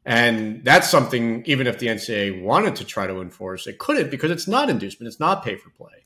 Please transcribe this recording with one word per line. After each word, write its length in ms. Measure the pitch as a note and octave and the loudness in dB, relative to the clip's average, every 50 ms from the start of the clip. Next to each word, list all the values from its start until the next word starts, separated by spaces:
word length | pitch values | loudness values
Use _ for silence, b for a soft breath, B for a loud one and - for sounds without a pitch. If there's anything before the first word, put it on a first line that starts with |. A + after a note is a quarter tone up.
| _ | _
And 600 | B2 A#2 A#2 A#2+ A#2+ A2+ A2 A2 A2 A2 A#2 - | 0 2 4 4 4 2 0 -2 -4 -6 -2 4
that's 240 | B2+ D3+ F#3 F3+ - | 6 6 6 6 6
something, 540 | - D3 B2+ - C3 A#2+ A#2 A#2 A2+ A#2 - | 4 4 4 4 0 0 0 0 -2 -2 0
even 220 | D#3 C#3+ C3 C3 B2 | 0 0 2 2 0
if 100 | A2 - | 0 0
the 100 | A#2+ A#2 | -2 -2
N 120 | A2+ G2 | -2 -4
C 140 | - - A2 | -4 -4 -2
A 20 | G#2 | -2
A 240 | G2+ G2 F#2+ F#2 | -2 -2 -4 -4
wanted 340 | F#2 G#2 A#2+ F#3+ A3 F#3 - - | -2 2 2 2 2 2 -2 -4
to 60 | F#2 | -8
try 200 | - - G#2 G2 | -8 -6 -4 -4
to 160 | F#2 F#2+ F#2 | -4 -4 -6
enforce, 460 | F#2 F2 - - F#2+ F#2 F#2+ F#2 - G2 | -8 -12 -12 -12 -10 -10 -10 -10 -12 -14
it 100 | - - | -12 -8
couldn't 320 | - - D4+ C4+ E3 - | -4 -2 0 0 0 -2
because 220 | - - D#3 D#3+ | -2 -2 -2 -2
it's 160 | F3 E3+ - F#3+ | -2 -2 -2 -2
not 200 | A3 C4 D4 B3+ | 0 0 2 2
inducement. 340 | C#3+ G2+ G2 F#2+ - - A#2+ A2+ | 0 -2 -2 -6 -10 -12 -14 -14
It's 120 | - - | -6 -2
not 240 | D3+ F3 - - - | 0 0 0 0 -4
pay 120 | A2+ F#2+ | -8 -10
for 140 | - - - | -10 -12 -20
play. 220 | _ _ - - _ _ _ | _ _ -20 -20 _ _ _